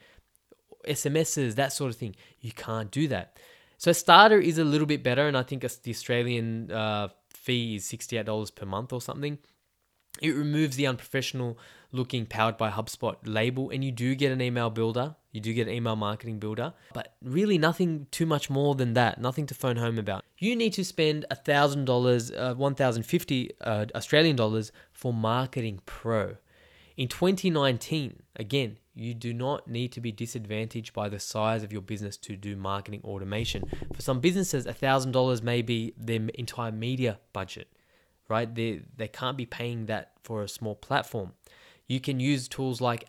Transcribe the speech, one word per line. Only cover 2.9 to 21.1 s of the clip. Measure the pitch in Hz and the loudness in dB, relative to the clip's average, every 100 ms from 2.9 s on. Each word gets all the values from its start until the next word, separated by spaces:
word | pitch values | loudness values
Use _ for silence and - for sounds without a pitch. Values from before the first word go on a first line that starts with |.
do | 139 151 | 0 0
that. | 101 - - - - _ - | 0 -6 -18 -20 -20 _ -2
So | - | 2
Starter | - - 180 214 214 | 4 10 12 12 10
is | - 156 | 6 2
a | |
little | 156 151 151 | 4 4 2
bit | 143 | 2
better, | 127 127 147 | 2 2 4
and | 135 | 2
I | |
think | 127 135 | 0 -4
it's | 120 - | -4 -6
the | 120 | -8
Australian, | 110 - 120 120 120 113 113 110 | -8 -2 0 2 0 -2 -4 -4
uh, | 110 107 104 101 - _ | -2 -2 -2 -4 -8 _
fee | - - 123 117 | -12 -2 0 0
is | 104 | -4
sixty-eight | - 113 - 113 | -6 -10 -6 -4
dollars | 107 110 104 | -2 -4 -4
per | - | -10
month | 101 98 127 | -6 -6 -6
or | 123 | -8
something. | - 131 147 143 _ _ _ _ _ _ _ - | -8 -6 -6 -8 _ _ _ _ _ _ _ -4
It | 156 | -2
removes | 151 147 147 156 127 | 0 0 2 0 0
the | 139 | 0
unprofessional | 123 - 135 123 131 120 113 - - - | -2 -4 -4 -2 -4 -6 -6 -16 -20 -8
looking | 127 123 123 | -4 -2 -4
powered | 107 110 113 110 | -4 0 0 2
by | 110 | -2
HubSpot | 101 110 - 117 - | -2 -8 -4 -4 -4
label, | 110 107 120 127 135 | -4 0 0 -2 -4
and | 135 | -4
you | 135 | -4
do | 120 123 | -2 -2
get | 135 139 | 2 0
an | 131 | 0
email | 123 120 117 | 0 0 -2
builder. | 113 113 117 147 - _ | 0 0 0 -4 -8 _
You | 107 | -8
do | 110 | -4
get | 113 110 | -2 -2
an | |
email | 117 117 110 | -2 -2 -2
marketing | 104 110 117 107 | -2 -4 -6 -6
builder, | 107 107 143 - - | -6 -4 -6 -8 -18
but | - - _ | -14 -14 _
really | 127 151 208 180 | -2 0 4 4
nothing | 156 - 175 151 139 | 4 4 0 0 -6
too | - | -2
much | 165 147 - | 2 2 2
more | 135 143 135 | 2 4 4
than | 123 | 2
that, | 117 117 - | 4 2 2
nothing | 120 143 143 | -4 -2 -6
to | |
phone | - 131 117 | -2 -2 0
home | 117 113 | 0 -2
about. | 104 98 - - | -2 -4 -8 -4
You | 202 | 0
need | 240 220 | 2 2
to | 190 | 0
spend | 185 - 151 | -4 2 2